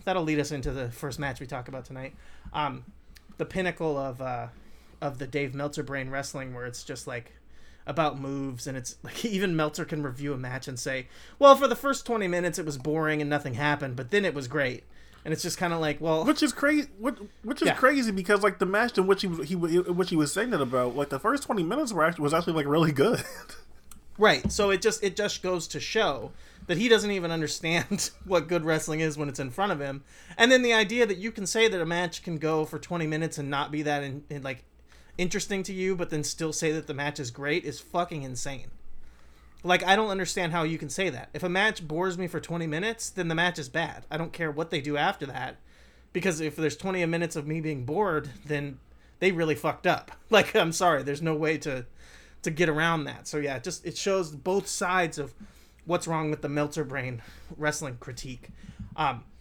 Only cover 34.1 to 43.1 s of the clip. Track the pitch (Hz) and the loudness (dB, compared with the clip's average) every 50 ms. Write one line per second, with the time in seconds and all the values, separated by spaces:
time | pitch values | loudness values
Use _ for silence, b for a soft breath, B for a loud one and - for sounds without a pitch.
34.1 | 131 147 147 - 147 143 131 135 127 120 - _ _ - - b b b b b | -8 -10 -10 -10 -10 -8 -6 -8 -8 -8 -12 _ _ -20 -20 b b b b b
35.1 | b - 180 175 - 190 - - 202 190 185 202 190 185 185 190 190 180 170 - | b -2 -2 0 0 -2 -2 -2 -2 -2 -2 -4 -4 -2 0 0 0 0 -2 -2
36.1 | 170 151 147 - - - 165 156 147 - 165 156 156 160 147 - 139 135 143 147 | -2 -2 -2 -4 -4 -4 -4 -4 -2 0 0 0 0 -2 -4 -6 -6 -4 -4 -4
37.1 | 143 156 135 120 117 143 139 147 160 175 - 151 - - - - - 170 175 - | -4 -4 -8 -8 -8 -6 -2 0 0 0 -2 -4 -8 -10 -12 -4 -2 -2 -2 -2
38.1 | 175 147 135 131 127 127 - 143 135 120 - - - - - - - b b b | -4 -8 -8 -8 -8 -6 -6 -6 -6 -6 -8 -10 -10 -10 -10 -8 -8 b b b
39.1 | b b b b b b b b b b - 175 180 180 180 180 196 214 220 208 | b b b b b b b b b b 2 2 4 4 6 6 6 6 6 2
40.1 | 190 190 180 - - 196 175 160 170 170 156 160 160 147 160 139 - 190 190 170 | 0 -2 -2 -2 -2 -2 0 0 0 0 0 0 -2 -4 -6 -6 -2 -2 -2 -2
41.1 | 127 120 135 - - 147 180 180 175 190 208 220 214 - 170 147 156 170 185 185 | -2 -4 -10 -10 -8 -6 -4 0 2 2 2 2 0 -2 -6 -4 -2 0 0 -2
42.1 | 175 180 185 170 175 151 - - 165 170 165 156 147 160 202 226 226 - - - | -2 -2 -4 -4 -4 -6 -6 -6 -4 -4 -2 -2 -2 -2 -2 -2 -4 -4 -8 -6